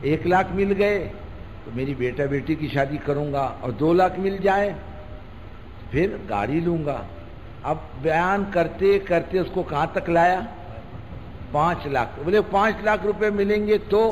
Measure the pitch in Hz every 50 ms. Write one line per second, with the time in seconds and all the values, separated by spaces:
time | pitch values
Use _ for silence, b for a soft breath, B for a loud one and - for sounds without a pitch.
0 | - 135 156 160 - 170 180 190 185 185 175 185 196 202 202 196 202 208 202 196
1 | 156 117 - - - - - - - - - - - - 113 123 135 143 139 123
2 | 123 123 120 - 143 139 143 139 120 - 160 151 156 127 107 143 139 139 147 147
3 | - 147 143 143 147 147 139 139 135 123 113 - - 127 113 101 147 160 170 180
4 | 185 180 180 180 190 196 196 190 175 196 190 202 202 202 156 151 - - - -
5 | - - - - - - - - - - - - - - - - - - - 139
6 | 113 - - - - - 107 101 101 117 143 165 165 175 170 160 151 147 135 117
7 | 98 92 - - - - - - - - - - - 131 156 156 - - - 131
8 | 135 160 156 165 180 185 196 202 196 196 190 175 165 160 - - 185 196 202 190
9 | 196 - 180 170 165 - 185 185 165 - - 185 170 - 156 143 156 160 - 190
10 | - 175 170 165 170 180 185 185 220 226 - - - - - - - - - -
11 | - - - - - - - - - - - 147 156 170 175 - - 147 139 127
12 | 117 113 - - 143 165 202 214 202 208 185 196 208 220 202 - 208 214 214 208
13 | - 208 202 165 214 214 208 202 202 202 208 208 208 208 214 202 - - 202 208
14 | 226 226